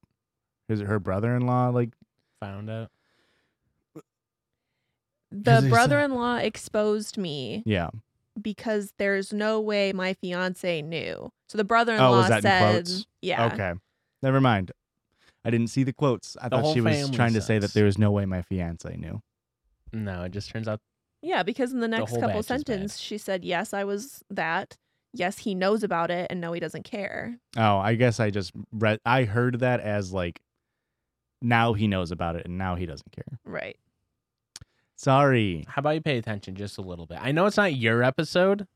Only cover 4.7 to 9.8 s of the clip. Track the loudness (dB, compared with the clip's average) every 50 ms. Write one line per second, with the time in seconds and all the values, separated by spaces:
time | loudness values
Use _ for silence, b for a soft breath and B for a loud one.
4.7 | _ _ _ _ _ _ _ _ _ _ _ -14 -10 -2 4 6 6 8 8 6
5.7 | 6 6 6 6 4 4 2 2 0 0 0 0 0 0 -2 -2 -4 -6 -10 -4
6.7 | -2 0 2 2 0 0 -2 -6 -6 -6 -4 -4 -4 -6 -6 -6 -6 -4 0 0
7.7 | 2 2 0 -2 -6 -12 -16 _ _ _ _ _ -14 -10 -8 -8 -8 -6 -4 -2
8.7 | -2 -2 -2 -4 -6 -2 0 0 0 0 -2 -4 -4 -2 0 0 0 0 0 0
9.7 | 0 2